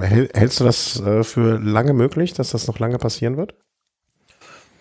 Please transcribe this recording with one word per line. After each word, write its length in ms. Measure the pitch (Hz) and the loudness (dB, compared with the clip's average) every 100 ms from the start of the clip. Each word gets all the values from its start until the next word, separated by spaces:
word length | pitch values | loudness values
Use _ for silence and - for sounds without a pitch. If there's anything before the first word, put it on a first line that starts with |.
hält-, 360 | 95 113 135 110 | 2 2 2 2
hältst 240 | 127 - | 2 4
du 40 | |
das, 360 | 123 117 - 120 | 2 2 -2 -4
äh, 240 | 101 107 | 0 0
für 340 | 113 - 113 110 | 0 0 2 2
lange 340 | 107 107 135 | 0 0 2
möglich, 420 | 135 120 - 175 | 2 2 0 -4
dass 160 | - 131 | -4 -6
das 160 | 113 - | -4 -6
noch 100 | 110 | -4
lange 200 | 113 123 | -4 -2
passieren 380 | 113 - 120 135 | -4 -4 -4 -4
wird? 180 | 202 - _ _ _ _ _ _ _ _ - - _ _ | -8 -12 _ _ _ _ _ _ _ _ -20 -20 _ _